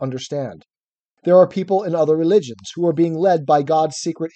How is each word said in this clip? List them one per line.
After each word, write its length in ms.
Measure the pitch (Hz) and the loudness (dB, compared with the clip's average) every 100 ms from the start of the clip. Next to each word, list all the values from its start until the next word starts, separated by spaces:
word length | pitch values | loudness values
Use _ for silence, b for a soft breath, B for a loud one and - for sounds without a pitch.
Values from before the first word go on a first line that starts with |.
understand. 600 | 131 127 - 143 123 82 _ _ _ _ _ _ 175 | -8 -8 -8 -8 -8 -12 _ _ _ _ _ _ 4
There 120 | 180 | 6
are 120 | 180 | 6
people 340 | 190 185 190 | 2 -2 -2
in 120 | 180 165 | -2 -2
other 200 | 151 160 | 2 2
religions 560 | 165 208 131 104 98 | 2 0 0 -14 -14
who 140 | 165 175 | -4 -2
are 60 | |
being 200 | 156 170 | 0 0
led 320 | 160 190 170 143 | 0 0 0 2
by 160 | 147 | 0
God's 360 | 143 156 156 - | 2 0 0 -4
secret 340 | 170 160 160 | -8 -6 -8